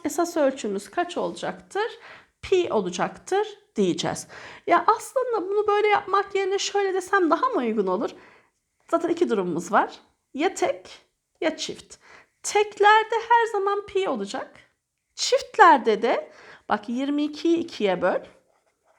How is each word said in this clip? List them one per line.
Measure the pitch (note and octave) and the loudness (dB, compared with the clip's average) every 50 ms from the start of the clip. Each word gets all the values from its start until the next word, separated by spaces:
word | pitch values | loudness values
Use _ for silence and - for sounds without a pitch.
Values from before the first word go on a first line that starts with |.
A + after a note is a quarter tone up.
| - | -8
esas | D4+ D4 - E4+ E4+ D#4+ D#4+ | -6 -2 -2 -2 -2 0 0
ölçümüz | C#4+ C4+ C4+ C4+ - G#3+ G3 G3 - - | 0 0 0 -2 -6 -6 -6 -6 -8 -6
kaç | - F4 F4 F4 - C4+ | -6 -4 -4 -4 -4 -6
olacaktır? | F#3 F3 E3+ - - D#3+ F3+ - - _ - F#4+ A4 A4+ - - - - - - - _ _ _ | -6 -6 -6 -6 -8 -8 -8 -10 -14 _ -6 -4 -4 -4 -6 -12 -18 -20 -20 -20 -20 _ _ _
Pi | - - G4 F4+ F4 - - | -2 0 2 2 2 2 0
olacaktır | A3 F#3 F3+ F3 - E3+ F3+ - - - - F#4 G4 G#4+ G#4+ - - _ _ _ | -2 -2 -2 -4 -4 -4 -4 -4 -10 -8 -2 -2 -2 -2 -2 -6 -14 _ _ _
diyeceğiz. | - G3 F3 D#3 E3 - D3+ - - - - - - - - - - - - | 0 0 0 0 0 -2 -4 -6 -6 -10 -14 -18 -20 -18 -18 -20 -12 0 2
Ya | E4+ E4+ E4+ - | 2 4 4 4
aslında | A4+ A4 - - - C5 B4 B4+ A4+ G4 E4+ F#4+ | 2 2 -2 -4 -4 -4 -2 -2 -2 -4 -4 -2
bunu | G4+ G#4 G#4 G#4 | -2 0 2 2
böyle | G4+ G#4 G#4+ G#4 | 2 2 2 2
yapmak | G#4 - - F#4+ F#4 G4+ G4 G4 - | 2 2 0 0 0 0 0 0 -2
yerine | F#4+ G4 F#4+ G4 F#4+ | -2 -2 0 -2 -2
şöyle | - - - G4+ G4+ F#4+ F#4 | -4 -2 -2 0 0 0 -2
desem | F#4+ F4+ - G4+ G4 F4+ D4+ | -2 -2 0 2 2 4 4
daha | D#4+ E4 A#4+ C5 | 2 2 0 0
mı | A#4+ D#4+ | 0 0
uygun | B3 A3+ G#3+ A#3 F#3+ F#3+ | -2 0 -2 -2 0 -2
olur? | F3+ F#3+ D4 F#4 - - - - - _ _ _ _ _ _ _ _ _ _ - | -2 -2 -4 -6 -8 -12 -20 -20 -20 _ _ _ _ _ _ _ _ _ _ -2
Zaten | E4 E4 E4 E4 | -2 -2 0 -2
iki | E4+ E4+ F4 A#3+ | 0 0 0 0
durumumuz | A#3 G3+ F3+ F3+ E3 D#3+ F3 - | 0 -2 -2 -2 -4 -6 -4 0
var. | G3 B3 - - - - - _ _ _ _ _ - | 2 2 2 2 -4 -12 -20 _ _ _ _ _ -6
Ya | C4 D#4 F#4+ F4+ | -2 -2 -2 0
tek | - F4+ - - - - - - - _ _ _ _ _ _ _ _ | 0 -2 -2 -2 -6 -10 -16 -20 -20 _ _ _ _ _ _ _ _
ya | F4 D#4 D#4+ - | -4 -4 -4 -4
çift. | - - - - - _ - - _ - - - - _ _ _ - | -8 -10 -10 -14 -16 _ -20 -20 _ -20 -20 -20 -20 _ _ _ -10
Teklerde | - - G4+ G#4 G#4 - - G4+ G#4 G#4+ A4 A4 A4 A#4 A4 A4+ - | -2 0 0 0 0 0 2 4 6 6 6 4 2 -2 -4 2 2
her | A#4 A#4 A4+ A4 | 4 4 4 2
zaman | G#4+ G4+ G4 G4+ G4+ G#4 G4+ | 0 -2 -2 -2 -2 -4 -6
pi | - - F#4+ F#4+ F#4 | -6 -6 -4 -4 -2
olacak. | C#4 G#3+ G3 G3 - - - - - - - _ _ _ _ _ _ _ _ _ _ | -4 -4 -6 -8 -8 -10 -10 -12 -16 -20 -20 _ _ _ _ _ _ _ _ _ _
Çiftlerde | - - - B4 C5+ - - - - G4 E4+ D4+ C4 A3 A3+ G#3+ G3 | -6 -2 0 0 0 0 -2 4 8 8 8 8 8 4 2 0 2
de | - B3 F4+ D5 - - - - - - - - _ - | 2 0 0 -2 -4 -8 -16 -20 -20 -20 -20 -18 _ -4
bak | G#3 G#3+ - - | -4 -4 -2 -6
yirmi | A#3 B3+ C#4 C#4 D4 D4 D4 | -6 -4 -2 -2 0 -2 -2
ikiyi | D4 D4 - - E4+ E4+ E4+ | -2 -4 -2 0 0 2 2
ikiye | - - - - G#3+ F#3+ F3+ F3 | 0 -6 -6 -2 0 0 0 2
böl. | F3 F#3 - - - - - _ _ _ _ _ _ _ _ _ _ _ _ | 0 0 0 0 -4 -8 -16 _ _ _ _ _ _ _ _ _ _ _ _